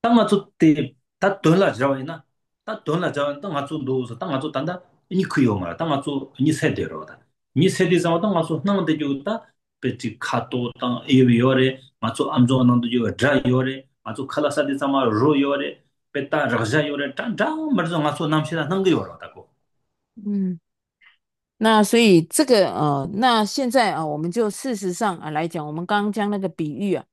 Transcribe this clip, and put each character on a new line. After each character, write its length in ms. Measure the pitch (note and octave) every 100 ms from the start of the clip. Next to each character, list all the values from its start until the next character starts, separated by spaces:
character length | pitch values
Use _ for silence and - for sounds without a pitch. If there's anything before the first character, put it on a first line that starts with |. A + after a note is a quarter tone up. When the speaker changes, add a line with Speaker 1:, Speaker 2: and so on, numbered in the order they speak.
Speaker 1:
当 120 | A#3 A#3+
我 80 | G#3
做 260 | G3+ - _
的， 340 | D#3+ D3 - _ _ _
他 80 | G3
蹲 280 | G3 D#3 F3
了 160 | F3+
之 140 | G#2+ C#3
后 80 | C3+
呢， 220 | C3 E3 _ _ _ _ -
他 100 | -
蹲 240 | - E3
了 100 | E3
之 140 | C3
后， 100 | D3 C#3+
当 140 | G3+
我 80 | C#3+ C#3
做 140 | D#3
路 260 | B2+ C3 A#2
时， 80 | A#2
当 140 | F#3
我 80 | C3+
做 140 | D#3
单 140 | C3+ D#3
单， 120 | F3+ _ _ _
你 160 | F#3
可 160 | F#3 -
以 60 | B2
用 120 | G2
嘛？ 140 | F2
当 160 | E2+ -
我 80 | C#3
做 320 | D3 C#3 - -
你 140 | D3
才 180 | D#3 D#3
对 140 | -
了 220 | - - -
的， 120 | - _ _ _
你 160 | B2+ F#3
才 160 | - F3
对 120 | F3
什 120 | E3+
么？ 80 | E3+
当 140 | G#3
我 100 | F3
做 180 | E3 D3 F#3+
那 80 |
么 100 | G3+
的 120 | D#3+ D3+
就 160 | C#3+ C#3
打， 180 | E3 A3 - _ _ _
被 160 | C3 -
这 140 | A2+ -
卡 220 | - A#2+
多 280 | - B2 A#2+ -
当 180 | B2 A#2+ -
A 160 | C3
V 120 | B2+ A#2
有 200 | B2+ C3
的， 60 | C3 C3+ - _
我 80 | A2
做 200 | - -
安 160 | D3+ B2
装 220 | C3 B2
那 80 | B2
么 60 |
的 80 | A#2
就 100 | A#2+ G#2+
dry 300 | G2 C#3 C3+ B2
有 160 | B2+
的， 240 | C3 C3+ _ _
我 100 | -
做 120 | A2 -
卡 120 | D3+
拉 100 | E3
萨 120 | D#3+
的 160 | C#3 C3+
什 100 | C#3
么 160 | C#3 B2
肉 300 | G#2+ C#3 C#3+
有 220 | C#3 C#3
的， 60 | - - _ _ _
被 100 | C#3+ C3+
打 200 | D#3 C3
热 180 | A#2
下 160 | A2 D3+
有 140 | D3 C#3+
的， 140 | C#3
真 220 | - A#3 E3+
真 120 | C#4+ D#4 D#4 A3
没 80 | E3
得 100 | E3+
我 120 | D3+
做 160 | C#3+ D#3+
那 100 | D#3
么 80 | D#3
些 100 | E3
的， 120 | D3
能 160 | G3
个 80 | F#3+
有 120 | C#3
了， 140 | - -
大 80 | -
哥。 120 | - - _ _ _ _ _ _ -
Speaker 2:
嗯， 360 | G3+ G3+ F#3 E3+ _ _ _ _ _ _ _ _ _ _
那 260 | A3 A3
所 160 | G3+ A#3
以 220 | A3+ F3
这 240 | E3 - C#4
个， 260 | A3 E3
呃， 380 | F#2 D3 C#3+ C#3
那 300 | G3 B3+ A3+
现 260 | G#3 - B3+
在 240 | B3+ G#3+ D#3
啊， 100 | D#3
我 100 | D3+
们 160 | E3
就 160 | G3+ G#3+
事 260 | - C4+ G#3+
实 180 | F#3+
上 240 | F3 - F3
啊 140 | D#3
来 160 | D3+ E3
讲， 180 | E3 D3+
我 60 |
们 120 | D#3 F3
刚 180 | G#3
刚 80 | G#3
将 180 | G#3 G3+
那 80 | G3+
个 100 | F#3+
比 240 | - D#3
喻 200 | D3 G3
啊 100 | D3+ -